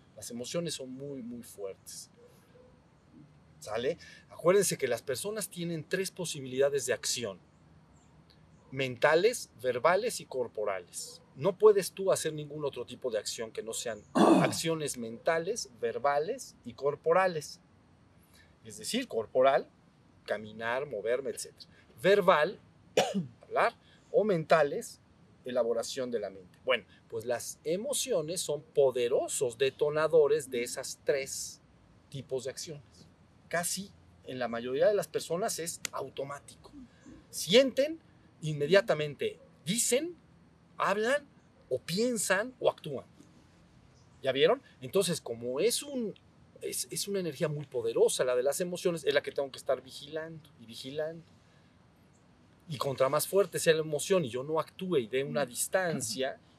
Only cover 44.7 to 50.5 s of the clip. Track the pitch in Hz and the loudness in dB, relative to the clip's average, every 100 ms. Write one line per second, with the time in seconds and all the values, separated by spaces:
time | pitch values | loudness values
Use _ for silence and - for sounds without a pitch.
44.7 | - 127 190 175 165 - 117 120 131 202 | -14 -2 0 2 -2 -6 -8 -4 0 0
45.7 | - 285 269 220 - _ _ - - - | 0 -4 -6 -6 -8 _ _ -20 -14 -8
46.7 | - - 165 - 196 175 131 160 147 143 | -8 -6 -6 -4 -4 -4 -2 -2 -2 -6
47.7 | 127 113 131 214 - 131 123 127 143 180 | -2 0 4 4 4 2 2 2 0 -4
48.7 | 180 190 170 147 143 139 139 139 - - | -2 -2 0 2 2 0 -4 -4 -6 -2
49.7 | 127 131 - 143 156 160 160 - | -2 -4 -16 -12 -10 -10 -14 -18